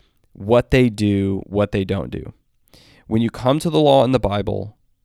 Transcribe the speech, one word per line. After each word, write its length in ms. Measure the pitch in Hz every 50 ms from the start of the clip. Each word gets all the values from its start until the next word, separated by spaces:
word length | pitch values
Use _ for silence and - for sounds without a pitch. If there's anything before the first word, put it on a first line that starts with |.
| _ _ _ _ _ _ _
what 380 | - 101 101 120 120 - -
they 180 | - 131 127 120
do, 540 | 104 104 104 104 101 98 98 98 98 95 -
what 280 | - 92 101 104 101 -
they 120 | 104 95
don't 260 | 92 95 98 67 64
do. 220 | - 78 - - - _ _ _ _ _ _ _ _ _ _ _ _ _ _ -
When 120 | 107 113
you 100 | 117 110
come 280 | - - 113 127 139 156
to 100 | - 175
the 120 | 151 156
law 240 | 151 143 135 135 123
in 80 | 123 131
the 80 | 120
Bible, 580 | - 98 101 104 98 - 104 101 98 107 - _ _ _ _ _